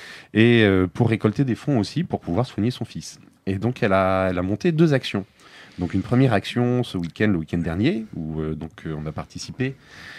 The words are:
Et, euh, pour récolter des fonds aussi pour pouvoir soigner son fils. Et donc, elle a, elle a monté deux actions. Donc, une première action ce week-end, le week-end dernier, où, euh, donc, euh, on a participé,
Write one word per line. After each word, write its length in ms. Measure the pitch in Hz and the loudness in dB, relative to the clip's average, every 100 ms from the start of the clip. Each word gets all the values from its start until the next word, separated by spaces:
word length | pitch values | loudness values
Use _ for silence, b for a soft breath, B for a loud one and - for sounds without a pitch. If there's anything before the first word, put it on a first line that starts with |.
| B B B | B B B
Et, 300 | 104 117 117 | 4 6 6
euh, 240 | 104 95 92 | 6 4 2
pour 220 | - 117 | 2 0
récolter 360 | 110 107 104 | 2 0 0
des 100 | 135 107 | -2 -2
fonds 240 | - 127 | 0 0
aussi 240 | 98 147 | 0 -4
pour 160 | 180 - | -4 -6
pouvoir 260 | - 87 127 | -4 -2 -2
soigner 240 | - 110 | -2 -2
son 140 | - | -2
fils. 300 | 120 82 - - - _ - | -8 -12 -14 -18 -20 _ -6
Et 100 | 98 | -2
donc, 220 | 113 127 | -2 -2
elle 80 | 113 | 2
a, 340 | 95 92 95 95 | 4 4 2 0
elle 100 | 87 | 0
a 40 | |
monté 300 | 92 107 180 | -2 0 0
deux 200 | 156 165 | 4 4
actions. 320 | 135 - 104 95 _ B B B B | 4 0 -4 -6 _ B B B B
Donc, 160 | 87 | -2
une 80 | 98 | -2
première 300 | - 123 135 | 2 4 4
action 500 | 101 - 120 123 123 | 2 0 -2 0 0
ce 160 | 117 92 | -2 -4
week-end, 300 | 85 - 107 | -4 0 0
le 80 | 87 | 0
week-end 200 | 80 87 | -2 -4
dernier, 460 | 82 85 131 214 220 - | -2 0 0 -2 -6 -8
où, 240 | 78 78 | -8 -6
euh, 140 | 78 78 | -6 -6
donc, 160 | 80 - | -10 -12
euh, 120 | 85 76 | -10 -8
on 60 | 76 | -8
a 60 | |
participé, 640 | 78 82 90 - 85 131 135 B B B | -10 -10 -12 -12 -6 -6 -8 B B B